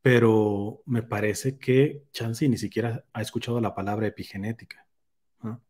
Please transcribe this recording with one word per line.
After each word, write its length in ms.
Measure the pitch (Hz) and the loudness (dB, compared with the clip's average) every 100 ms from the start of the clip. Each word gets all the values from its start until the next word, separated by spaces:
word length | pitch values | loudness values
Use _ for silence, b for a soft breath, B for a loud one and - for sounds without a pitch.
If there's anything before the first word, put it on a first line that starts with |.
Pero 800 | 131 120 117 110 107 101 104 - - | 6 6 6 6 4 0 -4 -8 -4
me 160 | 117 | -4
parece 560 | 113 104 107 98 131 135 | -2 -4 -2 -2 -6 -4
que 460 | - 127 147 - _ | 2 4 4 0 _
Chansey 380 | - 117 113 147 | -8 -6 0 0
ni 80 | 113 | 0
siquiera 460 | 101 110 113 113 _ | -2 -4 -4 -6 _
ha 80 | 113 | -10
escuchado 380 | 107 113 117 120 | -8 -6 -4 -2
la 120 | 107 | -2
palabra 320 | - 98 104 107 | -4 -6 -2 -4
epigenética, 800 | - 98 101 104 113 - - _ _ _ _ _ _ | -6 -12 -8 -8 -8 -14 -20 _ _ _ _ _ _
¿ah? 180 | 110 120 | -12 -12